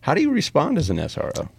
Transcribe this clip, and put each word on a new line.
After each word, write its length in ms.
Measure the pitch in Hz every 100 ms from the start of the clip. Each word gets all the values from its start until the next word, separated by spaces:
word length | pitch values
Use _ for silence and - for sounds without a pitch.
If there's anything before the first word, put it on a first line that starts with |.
how 120 | -
do 60 | 165
you 100 | 294
respond 480 | 247 - - 185 226
as 120 | 92
an 100 | 85
S 180 | 78 -
R 140 | - -
O? 80 | -